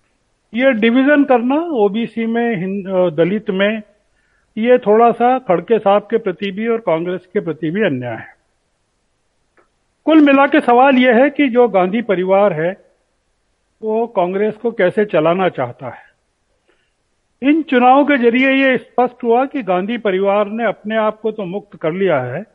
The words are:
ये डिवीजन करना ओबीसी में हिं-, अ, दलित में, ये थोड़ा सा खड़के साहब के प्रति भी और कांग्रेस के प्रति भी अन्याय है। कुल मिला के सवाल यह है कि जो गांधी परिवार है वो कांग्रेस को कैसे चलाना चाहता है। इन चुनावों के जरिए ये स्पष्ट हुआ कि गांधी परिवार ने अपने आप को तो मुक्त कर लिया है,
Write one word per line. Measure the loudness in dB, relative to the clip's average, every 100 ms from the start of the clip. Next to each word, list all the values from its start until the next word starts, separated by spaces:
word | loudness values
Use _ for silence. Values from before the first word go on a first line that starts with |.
| _ _ _ _ _
ये | 0 0
डिवीजन | 2 2 2 4 2
करना | 2 2 2 -2
ओबीसी | -2 -2 0 -2 -6 -6 -4
में | -2 -2 -4
हिं-, | -6 -8 -4
अ, | -2 0 0
दलित | 0 -2 -4
में, | -2 -2 -2 -10 _ _ _ _ _ _ -4
ये | 2 2
थोड़ा | 4 4 4
सा | 2 0 0
खड़के | 0 -2 0 0
साहब | 2 0
के | 0 -4
प्रति | -4 -6 -8
भी | -6 -4
और | -4
कांग्रेस | -2 -2 -4 -8 -6
के | -6
प्रति | -6 -6 -6
भी | -2 -2
अन्याय | -2 -8 -12
है। | -14 _ _ _ _ _ _ _ _ _ _ _ _ _ _ _ _ _ 2
कुल | 4
मिला | 6 4 4
के | 2
सवाल | 2 4 4 4
यह | 4 4
है | 2
कि | 2 0
जो | 2 2
गांधी | 2 0 -2
परिवार | -2 -2 0 2 2
है | 0 -4 -6 _ _ _ _ _ _ _ _ _ _
वो | -6 -4 -2
कांग्रेस | -2 -2 -2 -4 -4
को | -6
कैसे | 0 0 0 0
चलाना | 0 2 2 0
चाहता | -2 -6 -8 -16
है। | -16 -20 _ _ _ _ _ _ _ _ _ _ _ _ _
इन | 0 0
चुनावों | 0 2 4 4 4
के | 2
जरिए | 2 2 2
ये | 2 0 -2
स्पष्ट | -4 -4 -4 -4
हुआ | -2 0 0
कि | -6
गांधी | -4 -4 -4 -6
परिवार | -4 -2 0 0 -2
ने | -4 -6
अपने | -6 -6 -4
आप | -2 -4
को | -8
तो | -8 -10
मुक्त | -10 -14 -8
कर | -6
लिया | -2 0 0
है, | -2 -10 -12